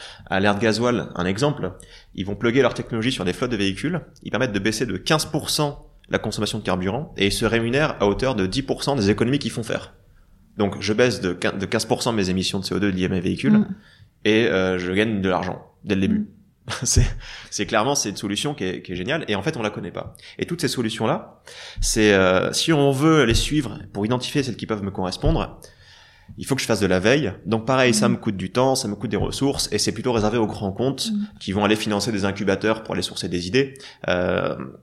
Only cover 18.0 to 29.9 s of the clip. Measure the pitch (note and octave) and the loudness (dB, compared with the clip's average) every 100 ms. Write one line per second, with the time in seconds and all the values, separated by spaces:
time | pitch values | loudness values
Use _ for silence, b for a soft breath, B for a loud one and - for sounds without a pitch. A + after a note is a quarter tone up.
18 | A2 F#2 G2+ G2+ D3+ D3 F#2 - - F2+ | -2 -4 -2 -2 -2 -2 -4 -4 -6 -6
19 | F#2+ D#3 - G2+ D#3 C3+ G#2 A2 G2+ F2+ | -4 -4 -2 -2 -2 -2 -2 -4 -8 -8
20 | - - B B F#2 E3+ C3+ - A2 - | -10 -12 B B -6 -2 -2 0 -2 0
21 | A2+ F#3+ - - - B B B - A2+ | 0 -2 -4 -20 -20 B B B 0 4
22 | G#2+ F#2+ F#2 F#2 - - - D#3 C#3 C3+ | 6 8 6 4 2 0 2 4 4 4
23 | D#3+ D#3 A#2 A2 - D3+ A#2+ G#2 - G2+ | 4 6 6 4 2 -2 -2 -8 -10 -4
24 | G#2+ B2 - D3 B2 G2 F2+ G#2+ G2 F#2+ | -2 -2 -2 -2 -2 -4 -6 -4 -4 -4
25 | F#2 - - - - - b b b b | -6 0 2 2 0 -8 b b b b
26 | b b b - - C3+ - G#2 F#2+ F#2 | b b b -10 -4 -2 0 2 4 4
27 | G2+ D3 A2 - E2+ A2+ A2 C3 B2+ G#2+ | 4 4 2 -4 -2 -2 0 2 4 4
28 | - - A#2+ F#2+ F#2 B2 C3 C3 G#2 G#2 | 2 0 -2 -4 -2 2 2 2 -2 -6
29 | A2+ G2 G2 - C3+ - - G#2 A2 | -4 -2 -2 -2 -2 0 -2 -2 -2